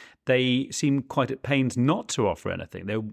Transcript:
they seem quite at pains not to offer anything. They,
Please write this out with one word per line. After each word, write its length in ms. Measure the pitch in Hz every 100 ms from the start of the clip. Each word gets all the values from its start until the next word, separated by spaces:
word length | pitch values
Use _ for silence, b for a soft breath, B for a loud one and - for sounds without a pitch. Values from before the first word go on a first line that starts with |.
| B B -
they 440 | 127 127 127 135
seem 320 | - 147 139
quite 260 | 131 - 123
at 140 | -
pains 340 | - 139 127 123
not 300 | 127 196 -
to 180 | - 104
offer 220 | 82 -
anything. 380 | 90 82 92 95
They, 80 | 110 107